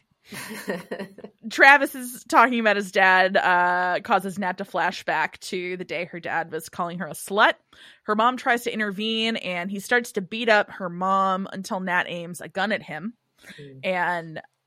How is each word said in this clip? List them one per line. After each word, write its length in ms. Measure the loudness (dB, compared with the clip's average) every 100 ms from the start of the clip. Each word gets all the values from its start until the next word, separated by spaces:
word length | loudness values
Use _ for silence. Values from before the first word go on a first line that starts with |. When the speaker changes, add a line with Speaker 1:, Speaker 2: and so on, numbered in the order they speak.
| _ _ -18
Speaker 1:
<laughs> 1200 | -16 -12 -12 -8 -10 -8 -12 -12 -16 -20 _ -4
Speaker 2:
Travis 460 | 6 8 8 4 -4
is 280 | -12 -12 2
talking 320 | 4 4 4
about 160 | 2 2
his 160 | 0
dad, 460 | 2 6 6 4 4
uh, 640 | 2 4 2 2 0 -2
causes 340 | 0 0 0 -6
Nat 200 | -6 -6
to 80 | -6
flash 400 | -2 -2 -2 -2
back 340 | -2 -2 -6
to 360 | -8 -6 -6 -8
the 80 | -8
day 200 | -8 -8
her 140 | -10
dad 320 | -6 -6 -4
was 160 | -8 -10
calling 320 | -8 -8 -6
her 80 | -10
a 40 |
slut. 400 | -10 -4 4 4 2 _ _ -20 _
Her 120 | -2 2
mom 200 | 2 2
tries 280 | 0 0
to 100 | -2
intervene, 640 | -4 -4 -4 -4 -2 -2 -2
and 340 | -4 -6 -6
he 80 | -6
starts 340 | 0 0 0
to 80 | -6
beat 280 | -6 -2 4
up 200 | 4 2
her 180 | -6 -8
mom 580 | -4 0 2 2 0 -4
until 260 | -10 -6 -6
Nat 260 | 0 0 0
aims 340 | -6 -10 -12
a 80 | -10
gun 220 | -4 -2
at 100 | -2
him. 300 | -6 -10 -10 -12 _ _ -20 -20
Speaker 1:
Mm. 220 | -18 -8 -4
Speaker 2:
And 560 | -2 0 -2 -6 -14 -16 _